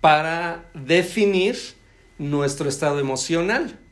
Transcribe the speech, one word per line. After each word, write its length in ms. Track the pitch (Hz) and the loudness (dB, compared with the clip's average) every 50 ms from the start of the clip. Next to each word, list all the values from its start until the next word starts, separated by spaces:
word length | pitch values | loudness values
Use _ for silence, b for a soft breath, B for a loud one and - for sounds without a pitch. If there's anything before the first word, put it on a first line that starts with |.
para 640 | - 160 151 151 156 160 165 165 175 170 170 165 - - - | 6 6 6 6 4 0 -4 -4 -4 -6 -6 -10 -12 -18 -18
definir 840 | 160 135 127 165 180 180 180 - 220 208 202 196 185 180 208 254 - - - - b b b b b b b b _ | -16 -2 2 2 2 2 2 0 0 2 2 4 2 2 0 -2 -4 -10 -14 -18 b b b b b b b b _
nuestro 500 | 151 143 143 147 143 139 143 - - 143 | -6 -2 -2 0 0 0 -2 -2 -4 -4
estado 300 | 139 - - 147 143 143 | -4 -2 -2 0 0 0
emocional. 760 | 139 135 135 131 - - 165 170 170 190 226 254 349 240 - - - _ | -2 -2 -2 -4 -4 -2 0 0 0 0 0 -2 -2 -4 -8 -16 -20 _